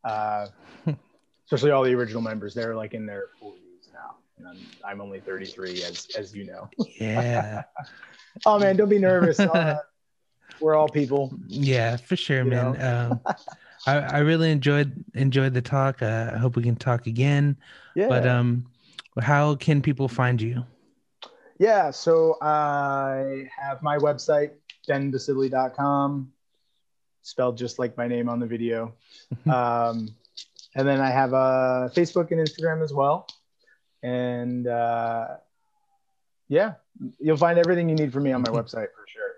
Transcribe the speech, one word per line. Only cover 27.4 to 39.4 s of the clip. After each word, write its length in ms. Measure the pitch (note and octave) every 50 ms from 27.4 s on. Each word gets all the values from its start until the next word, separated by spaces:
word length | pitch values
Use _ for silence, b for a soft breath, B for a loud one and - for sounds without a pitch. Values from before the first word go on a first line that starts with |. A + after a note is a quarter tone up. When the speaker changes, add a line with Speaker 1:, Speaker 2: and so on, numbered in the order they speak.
| B2+ B2 A#2 A2+
Speaker 1:
just 220 | B2 A#2+ - -
like 180 | B2+ A#2+ A2 -
my 100 | A#2+ A#2+
name 220 | B2 A#2+ A#2+ A#2+
on 100 | A#2+ A#2+
the 60 | B2
video. 480 | A2+ A#2 A2+ A#2 A#2 A#2 A2+ A2+ A2+ A2+ _ b b b b
Speaker 2:
<laughs> 320 | b b B2+ A#2+ - D#3
Speaker 1:
Um, 580 | B2+ B2 B2 A#2+ A#2 A#2 A#2 A#2 A#2 A#2 A2 A2 A2 _ _ _ _ - - _ _ - - _ _
and 120 | C3+ C3+ C#3
then 140 | C#3 C3+
I 80 | C3+ C3
have 240 | B2 C3 C3+ B2+ B2+
a 560 | C3 C3 C3 C3 C3 C3 B2+ B2+ B2+ B2+ B2 -
Facebook 340 | F3+ F3 E3 - F#3 E3+ D#3+
and 80 | E3+ E3
Instagram 440 | D#3+ D3+ - - D#3+ E3 D#3+ D#3+ D#3+
as 100 | D3+ C#3
well. 320 | C#3+ C#3 C#3+ D3+ F#3 - - - _ _ _ _ _ b b b b b _ _ _ -
And, 640 | B2 B2 B2 B2 B2 B2 A#2+ A#2+ B2 B2 B2 B2 A#2+
uh, 680 | A#2+ A#2 A#2 A#2 A#2 A#2 A#2 A2+ A2+ A#2 A2+ A#2+ C#3 - _ _ _ _ _ _ _ _ _ _ _ _ _ _ _ _ _ _ _ _ _ _
yeah, 260 | C#3 D#3+ G3+ A3+ D#3+ - _ _ _ - - C4 - _
you'll 180 | - D3+ D#3 C#3+
find 200 | E3+ E3+ E3+ F3
everything 320 | E3+ E3 F#3 F3 E3+ E3
you 60 | D#3
need 180 | D#3 D3+ C#3 B2
from 80 | C#3 C#3+
me 80 | C#3 C3
on 80 | B2 B2
my 60 | A#2
Speaker 2:
<laughs> 100 | A2+ A#2
Speaker 1:
website 300 | A2+ - - A2+ G#2+ G2 _
for 120 | - - -
sure. 260 | - A2+ G#2 G2 F#2 -